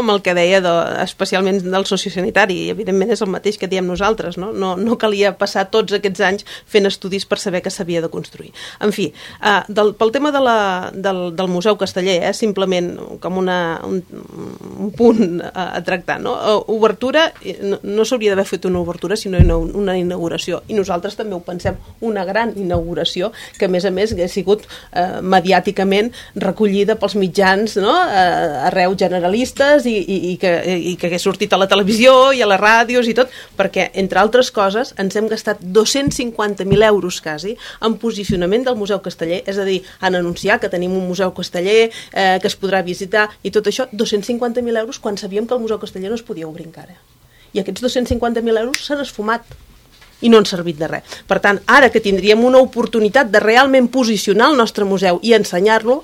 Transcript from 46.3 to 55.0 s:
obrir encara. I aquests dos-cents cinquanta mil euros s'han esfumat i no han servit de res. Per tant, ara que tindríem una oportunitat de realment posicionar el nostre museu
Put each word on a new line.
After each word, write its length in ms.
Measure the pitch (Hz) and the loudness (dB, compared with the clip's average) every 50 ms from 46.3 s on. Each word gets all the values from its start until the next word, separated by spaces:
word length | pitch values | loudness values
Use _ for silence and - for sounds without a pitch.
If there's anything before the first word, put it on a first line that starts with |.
| 208 165 160 156 | -12 -10 -10 -12
obrir 160 | 156 175 160 | -12 -14 -16
encara. 320 | 165 - - - - 180 _ _ _ _ _ _ _ _ _ _ _ - | -18 -18 -20 -20 -20 -20 _ _ _ _ _ _ _ _ _ _ _ -6
I 60 | 202 | -6
aquests 180 | 190 - 185 - | -4 -6 -6 -4
dos-cents 320 | 247 247 - 254 247 - | -4 -2 -2 -2 -2 -2
cinquanta 320 | 254 226 240 233 233 233 233 | -2 -2 -2 -2 -2 -2 0
mil 140 | 233 226 214 | 0 0 0
euros 240 | 226 247 285 - - | 0 -2 -6 -6 -6
s'han 160 | - 294 285 | -4 -4 -4
esfumat 480 | 277 - - - 208 214 226 233 - - - - - - - _ _ _ _ - - - _ - 254 | -6 -8 -8 -6 -4 -2 -4 -4 -6 -12 -20 -20 -20 -20 -20 _ _ _ _ -20 -20 -20 _ -2 4
i 60 | 233 | 6
no 80 | 226 214 | 6 6
han 60 | 202 | 6
servit 300 | - 202 175 165 170 156 147 | 4 -2 -6 -4 -4 -4 -4
de 80 | 160 | -4
res. 160 | 147 147 - - - - - - | -6 -6 -8 -10 -12 -18 -8 -4
Per 100 | - 196 190 - | -2 0 2 2
tant, 140 | 202 202 190 - | 2 2 2 2
ara 220 | - 240 285 269 233 | 4 6 6 6 6
que 80 | - 226 | 4 2
tindríem 380 | 202 202 196 190 175 208 214 226 240 | 0 0 0 2 4 4 4 6 6
una 100 | 254 262 262 262 | 6 8 8 6
oportunitat 640 | 247 - 226 240 226 - 226 214 208 196 269 285 208 | 6 2 -2 -2 0 0 2 2 4 4 2 4 4
de 100 | 202 208 202 | 4 4 4
realment 460 | 214 226 247 277 269 269 262 247 233 | 6 6 6 6 6 6 4 4 4
posicionar 560 | - 269 247 220 220 190 - 208 185 208 240 302 | 2 2 2 2 0 0 0 2 2 4 4 4
el 60 | 311 | 4
nostre 280 | 254 226 208 - 214 202 | 4 2 0 0 -2 0
museu 320 | 196 202 180 | 0 0 2